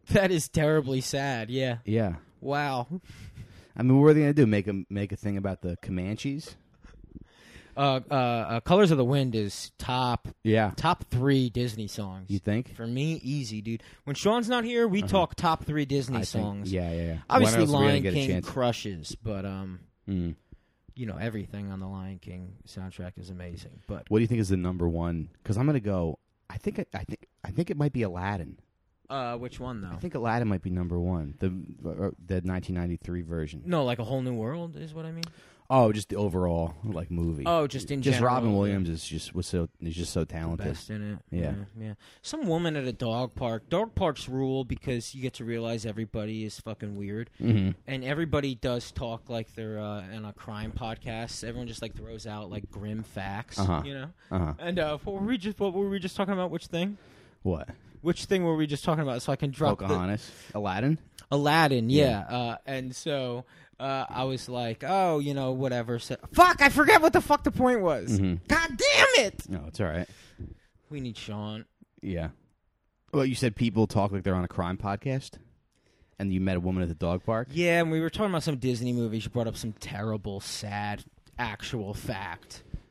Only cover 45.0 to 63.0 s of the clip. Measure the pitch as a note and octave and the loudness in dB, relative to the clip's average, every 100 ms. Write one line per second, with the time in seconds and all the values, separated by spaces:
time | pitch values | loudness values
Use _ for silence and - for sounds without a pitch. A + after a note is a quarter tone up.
45 | - C3+ B2+ - A2+ A#2 A#2 A#2 A2 G#2 | -6 -8 -8 -6 -6 -4 -4 -4 -4 -6
46 | A2 A#2 G#2+ A2 G#2+ - A2 G#2+ G#2 G2+ | -6 -4 -4 -6 -8 -8 -12 -10 -8 -8
47 | G2+ G#2+ A#2+ - A#2 G#2+ F#2+ F#2 - C3 | -6 -6 -8 0 4 4 4 0 -6 -6
48 | B2+ D3 D#3+ D3 C#3 A#2+ C3 A#2+ - - | -4 -2 0 0 0 -2 -2 -2 -4 -8
49 | A#2+ A2+ - A#2 A2+ - A2 G#2+ G#2 G#2 | -8 -8 -8 -8 -8 -10 -8 -6 -6 -8
50 | F#2+ A2 G#2+ - - G#2 A2 - A2+ A2+ | -10 -12 -12 -12 -12 -8 -8 -8 -8 -8
51 | A#2+ A2+ A2+ - A2+ B2 A#2+ A2 A2+ - | -8 -8 -8 -8 -8 -8 -10 -10 -10 -12
52 | A2 A2 A2 G#2+ F#2+ G2+ G2 G2+ G#2+ A2 | -12 -12 -10 -10 -8 -10 -10 -10 -6 -6
53 | G#2 G#2 F#2+ G2 - - F#2+ D#2+ C#2+ C#3 | -8 -8 -6 -6 -6 0 2 2 -2 -10
54 | D3+ - _ F#2 D#2+ D2 E3+ F3+ D3+ D3 | -12 -16 _ -2 -2 -2 -2 0 0 -2
55 | G#3 G3 G#3 B3 G3+ G#3 G3+ F3+ G3+ G3 | -6 -4 -2 -2 -4 -2 -2 0 -2 -2
56 | F3+ - G3 F#3+ F3+ E3 - E3+ G3 G3+ | -4 -2 0 0 -2 -4 -4 -2 -2 -4
57 | - - - _ F#2+ D#2 C#2 - - - | -14 -20 -20 _ -2 -2 -6 -14 -20 -4
58 | D#3+ - - F#3+ E3+ D#3 D3+ D3 - D#3+ | -2 -2 0 2 2 2 0 0 0 0
59 | C#3 B2 - C3+ C#3+ C3 D3 - F#2+ F2+ | 0 -2 -2 -2 -2 0 0 0 0 0
60 | F#2 G#2 - - - G#2 G2+ F#2+ C3+ D#3 | 0 -2 -6 -18 -10 -4 -2 0 2 0
61 | - - - C#3+ C#3+ D#3+ D3+ B2+ A2+ C#3+ | -4 -20 -2 0 4 6 6 4 4 6
62 | C3+ G#2 - B2 A#2 A2+ - C3+ C3 B2 | 6 2 -4 -4 -4 -6 -8 -8 -8 -8